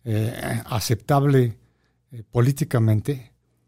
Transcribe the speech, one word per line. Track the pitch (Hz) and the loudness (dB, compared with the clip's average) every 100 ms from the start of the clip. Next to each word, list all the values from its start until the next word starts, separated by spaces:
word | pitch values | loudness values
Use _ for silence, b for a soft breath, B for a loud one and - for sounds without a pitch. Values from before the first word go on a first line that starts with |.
| 117 | -4
eh, | 107 110 - - 117 - | -2 -4 -6 -6 -6 -4
aceptable, | 120 - 113 - 143 143 135 120 - _ _ _ _ _ | -4 -2 -4 0 2 4 4 2 -4 _ _ _ _ _
eh, | 120 - | -20 -4
políticamente | 120 123 139 160 123 110 107 - 135 - _ _ _ | 2 2 0 0 2 2 2 -2 -8 -12 _ _ _